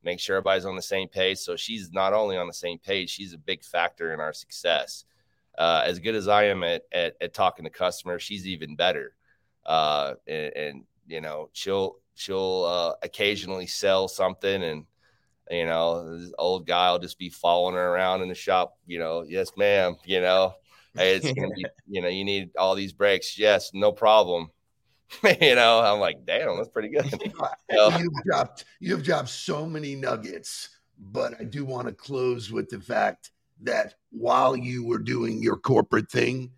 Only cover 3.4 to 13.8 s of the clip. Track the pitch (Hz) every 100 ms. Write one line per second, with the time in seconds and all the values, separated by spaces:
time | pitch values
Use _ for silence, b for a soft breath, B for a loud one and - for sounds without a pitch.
3.4 | 76 87 - 85 85 - 82 78 78 -
4.4 | - - 87 76 65 - _ _ _ _
5.4 | _ - 82 80 76 90 110 110 95 104
6.4 | 104 95 85 85 - 90 85 - 87 -
7.4 | 95 - 80 - 90 - 90 87 - 104
8.4 | 92 85 78 76 87 76 62 _ _ _
9.4 | _ _ - 80 76 73 69 65 - 78
10.4 | 76 - 76 67 _ _ _ 80 78 76
11.4 | 76 - 95 98 95 - _ - - 95
12.4 | 95 92 87 87 85 - 90 - 104 101
13.4 | 90 92 90 -